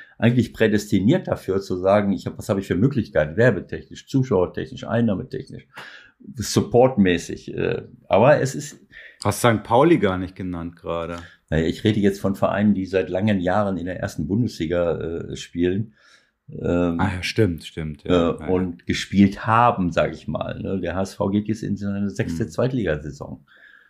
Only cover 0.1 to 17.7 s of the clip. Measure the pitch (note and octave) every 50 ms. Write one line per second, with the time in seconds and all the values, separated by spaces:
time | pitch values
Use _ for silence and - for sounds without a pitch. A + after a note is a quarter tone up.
0.1 | _ - - A#2 B2 B2+ G#2+ - - - A2+ G#2+ G#2 G2+ - - - F#2+ F#2 A2+
1.1 | E3 F#3+ F3+ - F2+ - - - F#2 G2 F#2+ - F#2 F2+ F2+ F#2+ G2 G#2 G2+ G2
2.1 | F#2+ E2+ - - - - - - G#2+ G2 F#2+ - G2 F2 A2 C#3 - A#2+ G2 -
3.1 | - D#2+ D2+ D2+ D#2+ G2 A#2 B2+ G#2 F2 - - F2+ D#2 C2+ - - - - -
4.1 | - C3+ B2+ - G#2+ F#2 F2+ F2 - F2 F2 - - - - - A2 A#2 A#2 A2
5.1 | G2 F#2 - - - - - - - - - _ - - - - - - - _
6.1 | _ _ - - - - G2+ - - - F#2+ - - A#2+ B2+ B2+ B2+ - G2 F#2
7.1 | F2 E2 - - - - - - - E2+ F2+ - F2 E2+ - - - - _ -
8.1 | F2 F#2+ A2+ C#3 D3 - C3+ C3 - D3+ D3+ - - - _ _ - - - -
9.1 | - - - G2+ - - - A#2+ A2+ G2+ - - A2 B2 D3 E3+ E3+ B2+ G2 G2
10.1 | F#2 F2+ F#2 F2+ - - F#2+ F#2 F2+ E2+ E2 E2+ E2+ - - F2 E2 E2+ E2+ E2
11.1 | F2 E2+ E2+ - - _ _ - D#2 D#2+ D#2+ E2 - - - G#2+ - G#2+ G2 G2+
12.1 | G2 - - G2 G2 - - E2+ E2+ G2 G#2 G#2+ G2 F#2+ F#2+ F2 F#2 F#2 F#2 E2
13.1 | F2 F#2 G2+ A2 G#2 F#2+ F2 F2+ F#2 G#2+ G#2 G2+ F#2+ E2 E2+ F#2 F2+ - - -
14.1 | - - D#2 - A#2+ A#2+ B2 G#2 - - E2+ D#2 F2 F2 E2+ E2+ D#2 D#2+ D#2+ D#2+
15.1 | E2 E2 - - - - - - - E2+ F2 F2+ F#2 G2+ A2 - - _ _ _
16.1 | _ _ _ _ _ _ _ - D#3 - - - F2 F2 F2 F2 E2+ E2+ F#2 G2
17.1 | F#2 F2+ F2+ - - - A2 F#2 E2+ D2+ - -